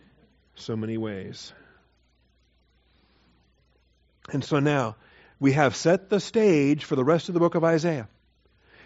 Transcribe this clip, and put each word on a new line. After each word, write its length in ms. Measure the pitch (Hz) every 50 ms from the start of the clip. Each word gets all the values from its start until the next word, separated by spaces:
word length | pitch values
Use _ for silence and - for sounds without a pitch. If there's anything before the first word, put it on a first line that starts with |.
| _ _ _ _ _ _ _ _ _ _ _
so 200 | - - - 113
many 220 | 110 110 110 113
ways. 560 | 110 113 107 101 95 98 - 123 - - - - - - _ _ _ _ _ _ _ _ _ _ _ 784 784 _ _ _ _ _ _ _ _ _ _ _ _ _ _ _ _ _ _ _ _ _ _ _ _ _ _ _ _ _ _ _ _ _ _ _ _ _ _ - -
And 120 | - 139 -
so 160 | - 160 143
now, 360 | 139 151 147 139 120 110 107 - _ _ _ - _ _ _ -
we 120 | 135 139
have 240 | 135 151 147 123 -
set 340 | - - 165 185 190 - -
the 100 | 208 190
stage 640 | - - - 226 214 202 165 147 139 143 151 147 -
for 100 | - 160
the 80 | 131 127
rest 240 | 143 170 165 -
of 60 | - 170
the 60 | 165
book 140 | 170 165 -
of 100 | 165 160
Isaiah. 440 | 165 165 156 156 175 156 127 107 - _ _ _ _ _ _ _ _ _ _ _ _ _ - -